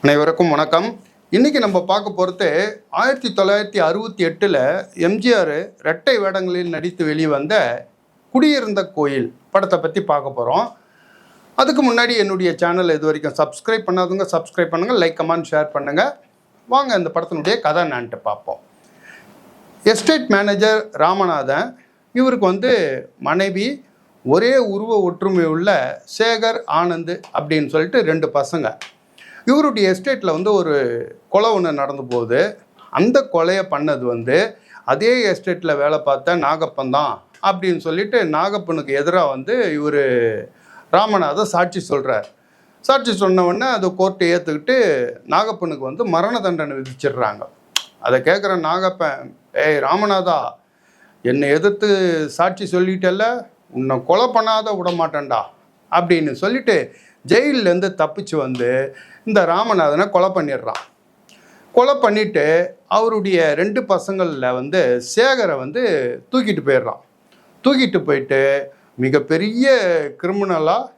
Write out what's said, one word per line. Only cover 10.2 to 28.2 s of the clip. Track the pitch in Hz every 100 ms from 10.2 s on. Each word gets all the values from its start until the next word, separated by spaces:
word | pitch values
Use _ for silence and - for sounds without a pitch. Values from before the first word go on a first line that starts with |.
| 135 127
போறோம். | 117 151 240 - _ _ _ _ _ _ _
அதுக்கு | - 269 269 262
முன்னாடி | 233 240 233
என்னுடைய | 202 185 180 165
சேனல் | 170 175 180
இது | 156 156
வரைக்கும் | 151 151
சப்ஸ்கிரைப் | - 147 - - 226 220
பண்ணாதவங்க | 185 180 190 196
சப்ஸ்கிரைப் | 165 - - 170
பண்ணுங்க, | 165 190 247 165
லைக், | 165
கமெண்ட், | 160 165 160
ஷேர் | 151 151
பண்ணுங்க. | 151 139 147 254 285 _ _ _ _ _
வாங்க | 262 277
இந்த | 214 165
படத்தினுடைய | 165 165 165 156 220
கதை | 151 156
என்னான்ட்டு | 165 127 120 117
பார்ப்போம். | - - - - _ _ _ _ - - - - - - - -
எஸ்டேட் | - 220 - 311 254
மேனேஜர் | 196 208 202 214 220 214
ராமநாதன், | 147 156 190 185 156 131 139 233 - _ _ _
இவருக்கு | 240 262 254 190
வந்து | 190 247 240 160 131 - _
மனைவி, | - 165 196 185 220 285 _ _ _ _
ஒரே | 123 160 233 269
உருவ | 226 196 220 220
ஒற்றுமை | 180 175 190 190
உள்ள | 165 156 185 180 127 143 - -
சேகர், | 226 226 226 226 -
ஆனந்த் | 156 175 165 165 175 -
அப்படின்னு | - 147 156 143
சொல்லிட்டு | 156 160 240
ரெண்டு | 156 160